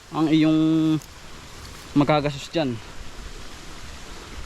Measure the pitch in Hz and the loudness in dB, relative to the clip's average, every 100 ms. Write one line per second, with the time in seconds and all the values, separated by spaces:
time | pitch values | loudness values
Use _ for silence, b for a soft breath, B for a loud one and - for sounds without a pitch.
0 | - 151 156 160 156 156 160 160 156 156 | -6 0 4 6 6 6 4 4 4 2
1 | - - - - - - - - - 147 | -2 -16 -16 -16 -16 -16 -14 -16 0 4
2 | 143 151 143 139 - 170 135 113 - - | 6 4 2 -4 -4 -2 0 -2 -8 -12
3 | - - - - - - - - - - | -12 -10 -12 -12 -12 -12 -14 -12 -12 -12
4 | - - - - | -12 -14 -12 -12